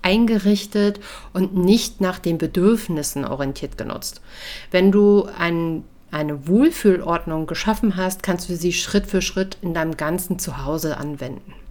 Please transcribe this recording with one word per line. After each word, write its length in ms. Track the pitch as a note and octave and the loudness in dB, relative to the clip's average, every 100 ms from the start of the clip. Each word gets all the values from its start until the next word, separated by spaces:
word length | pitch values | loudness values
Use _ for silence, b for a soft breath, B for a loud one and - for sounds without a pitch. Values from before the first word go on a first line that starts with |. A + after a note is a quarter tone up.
eingerichtet 960 | F#3 G#3 A#3 A3 G3 G3+ - G#3 G#3 G3+ B B B | 4 4 4 4 2 2 0 0 0 -2 B B B
und 240 | F#3 F#3+ F#3 | -2 0 2
nicht 460 | F3+ A3 - - | 4 4 4 -2
nach 160 | F#3 F#3 | -2 -2
den 180 | F3 E3 | -2 -2
Bedürfnissen 880 | D#3+ F#3 F#3+ A3+ - D#3+ C#3+ C#3+ | -2 2 4 4 0 -4 -4 -6
orientiert 540 | C3+ C3+ C3+ C3+ - - | -6 -4 -4 -4 -10 -8
genutzt. 420 | - - - - B B B B B | -8 -8 -10 -14 B B B B B
Wenn 220 | F#3 F#3+ | 4 6
du 340 | G3 G#3 G3+ G3 - | 6 8 6 4 -4
ein, 480 | E3+ E3+ E3 D#3+ - - - | -2 -2 -2 -4 -8 -20 -10
eine 360 | D3+ D3+ D3 C#3+ | -4 -4 -4 2
Wohlfühlordnung 1000 | G3+ D4+ - G#3 F3+ E3 E3+ - D#3+ D#3 | 6 6 4 4 4 0 -2 -2 -4 -4
geschaffen 500 | - - G#3+ A3+ F3+ | -4 -2 0 0 0
hast, 260 | F#3 F#3+ | -2 -4
kannst 280 | - F3 - | -4 -4 -4
du 60 | E3+ | -2
sie 180 | F3 | -2
Schritt 320 | F3 - G3+ G3+ | -2 0 -2 0
für 160 | F#3+ | -2
Schritt 340 | F#3 - F#3+ - | -2 -4 -4 -4
in 100 | F3+ | -6
deinem 240 | E3 D#3+ D#3+ | -2 -4 -2
ganzen 420 | D3+ F3+ F#3 F3+ | -2 -4 -4 -6
Zuhause 600 | - C3 C3+ D#3 D#3 - | -6 -6 -4 -4 -4 -4
anwenden. 560 | C#3+ C#3+ B2+ - - - - | -8 -8 -10 -12 -16 -18 -16